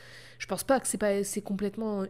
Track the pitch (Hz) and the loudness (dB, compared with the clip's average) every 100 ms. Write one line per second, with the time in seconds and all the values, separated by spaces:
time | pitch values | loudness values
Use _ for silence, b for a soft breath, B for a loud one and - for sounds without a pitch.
0 | B B B B - 185 - 254 - 202 | B B B B -4 -2 4 4 4 2
1 | 208 202 202 214 202 196 202 214 220 202 | 2 2 0 -2 -2 -2 -2 -2 -2 -2